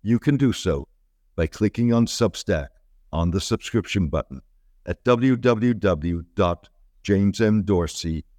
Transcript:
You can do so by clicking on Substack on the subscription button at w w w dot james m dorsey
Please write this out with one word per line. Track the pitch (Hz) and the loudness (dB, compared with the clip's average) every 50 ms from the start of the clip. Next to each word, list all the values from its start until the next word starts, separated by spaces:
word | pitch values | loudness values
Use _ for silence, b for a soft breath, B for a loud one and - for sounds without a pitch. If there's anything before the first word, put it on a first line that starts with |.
You | - 101 117 117 | 0 0 0 2
can | - 147 143 | 2 0 2
do | 131 143 123 | 2 2 2
so | - - - 92 76 69 - _ _ _ _ _ _ _ _ _ _ | 0 0 -2 -2 -2 -2 -6 _ _ _ _ _ _ _ _ _ _
by | - 82 | -4 -4
clicking | 78 - - 107 104 - - 120 120 | -2 0 0 -2 0 0 0 0 2
on | 117 117 117 | 4 2 2
Substack | - - - 120 101 - - - - 95 78 69 - _ _ _ _ _ _ _ _ | 0 0 0 0 -2 -2 -4 -4 -4 -4 -4 -4 -10 _ _ _ _ _ _ _ _
on | - 80 87 90 | -4 -2 0 0
the | 85 98 | 0 -2
subscription | - - 117 104 - - - 113 95 - - 101 90 71 | -2 -2 -4 -4 -4 -4 -4 -4 -4 -2 -2 -2 -2 -2
button | 76 76 - _ 67 67 _ _ _ _ _ _ _ _ _ | -2 -6 -6 _ -14 -18 _ _ _ _ _ _ _ _ _
at | - 90 _ _ | -10 -10 _ _
w | 123 123 117 123 131 127 | 2 2 4 4 2 0
w | 120 123 123 120 107 120 123 117 | 2 2 2 2 2 2 0 0
w | 101 98 98 90 78 71 87 85 85 82 _ _ | 2 2 0 0 0 -2 -4 -4 -4 -6 _ _
dot | - 95 87 87 - - _ _ _ _ _ _ _ _ | 0 0 0 0 -4 -10 _ _ _ _ _ _ _ _
james | - 101 95 101 101 92 - | 0 2 2 2 2 2 2
m | 113 107 107 107 | 2 2 2 2
dorsey | 98 101 98 87 85 80 - - - 82 80 78 - _ _ | 2 2 0 0 0 -2 -6 -8 -6 -6 -6 -6 -8 _ _